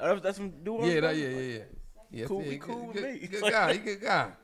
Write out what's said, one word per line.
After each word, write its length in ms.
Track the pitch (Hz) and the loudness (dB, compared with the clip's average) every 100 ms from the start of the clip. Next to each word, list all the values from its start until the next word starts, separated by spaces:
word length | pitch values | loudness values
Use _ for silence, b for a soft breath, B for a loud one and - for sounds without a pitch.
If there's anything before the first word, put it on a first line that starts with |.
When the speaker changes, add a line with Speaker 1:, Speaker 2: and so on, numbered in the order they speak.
Speaker 1:
oh, 60 | 156 | 2
that's, 120 | 196 | 2
that's 160 | 180 196 | 2 -2
some 140 | 202 | -6
Dewars 420 | 147 175 226 175 | -8 -6 0 4
Speaker 2:
Yeah, 60 | 160 | 4
that, 140 | 160 156 | 4 2
Speaker 1:
stuff? 20 | |
Speaker 2:
yeah, 120 | 135 | 0
yeah, 100 | 131 131 113 | -2 -4 -6
yeah. 20 | 101 - - - - | -8 -12 -14 -16 -14
Yes, 160 | 117 120 | -8 -4
Speaker 1:
Cool, 140 | 196 | -4
Speaker 2:
yeah, 60 | 151 | -4
Speaker 1:
we 80 | 139 | -6
Speaker 2:
good, 100 | 160 | -6
Speaker 1:
cool 180 | 240 233 | -8 -6
with 80 | 208 | -6
Speaker 2:
good, 240 | 262 254 | -6 -6
Speaker 1:
me. 60 | - | -6
Speaker 2:
good 140 | 202 | 0
Speaker 1:
<laughs> 80 | 208 | 4
Speaker 2:
guy. 220 | 220 175 | 6 4
He 60 | 180 | 4
good 220 | 208 202 | 0 -4
guy. 300 | 220 180 110 - | 2 2 2 -4